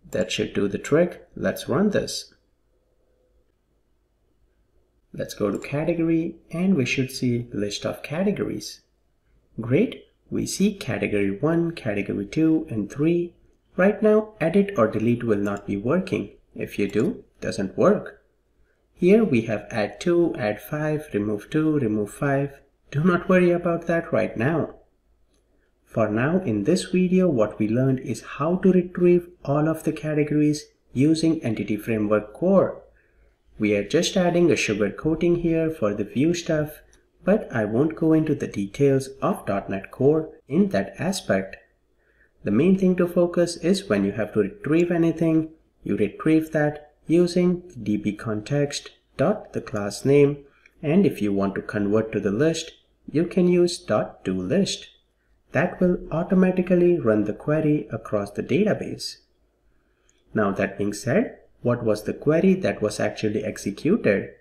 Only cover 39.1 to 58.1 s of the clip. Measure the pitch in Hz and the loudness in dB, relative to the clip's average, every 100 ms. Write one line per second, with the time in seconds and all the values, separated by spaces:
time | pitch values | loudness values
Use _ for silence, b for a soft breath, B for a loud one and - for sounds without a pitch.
39.1 | - 156 214 - 160 - 98 - - 131 | -4 -4 -4 -4 -4 -4 -8 -10 2 2
40.1 | 156 156 - - 151 202 196 196 - 170 | 2 -2 -14 -4 0 2 0 -4 -6 -6
41.1 | 190 - 196 - - _ _ _ _ _ | -4 0 -2 -2 -14 _ _ _ _ _
42.1 | _ _ _ - 104 175 190 185 180 175 | _ _ _ 0 2 4 4 4 2 0
43.1 | - 175 175 170 - 160 190 - 101 98 | 2 0 2 0 0 0 0 0 0 0
44.1 | 101 104 110 98 - 139 165 175 175 165 | -2 -2 0 -2 -4 0 2 2 2 2
45.1 | 160 165 160 156 - _ _ - 101 101 | 2 2 2 -2 -12 _ _ -6 -2 -2
46.1 | - 156 160 156 160 147 147 - _ - | 0 2 2 2 0 0 -2 -16 _ 0
47.1 | 165 175 180 180 175 - 123 107 104 107 | 2 2 2 2 0 -6 -10 -4 -2 -2
48.1 | 101 113 107 107 143 143 - - _ _ | -4 -6 -6 -4 -2 -2 -4 -14 _ _
49.1 | - 147 214 - 123 - 107 101 98 131 | -2 0 0 -6 -10 -6 -6 -6 -4 2
50.1 | 143 143 147 b b b b 151 180 196 | 6 6 2 b b b b 0 4 4
51.1 | - 104 98 98 - - 107 101 107 104 | 2 -2 0 -2 -4 -6 -2 0 0 0
52.1 | 107 98 104 156 160 - - _ _ - | -2 -2 0 0 0 -8 -18 _ _ -6
53.1 | 143 170 - 180 180 175 - - 107 - | -2 0 2 4 4 2 0 -2 -2 -2
54.1 | - - 92 92 165 190 - - _ _ | -6 -4 -4 0 0 0 -4 -12 _ _
55.1 | _ _ _ _ - - - 180 180 - | _ _ _ _ -2 -2 0 0 0 -4
56.1 | 156 175 185 185 185 185 180 175 175 120 | -6 0 4 4 2 2 4 4 4 2
57.1 | 107 98 101 - 156 151 151 - 113 - | 2 0 -4 -2 0 2 0 -2 -10 -4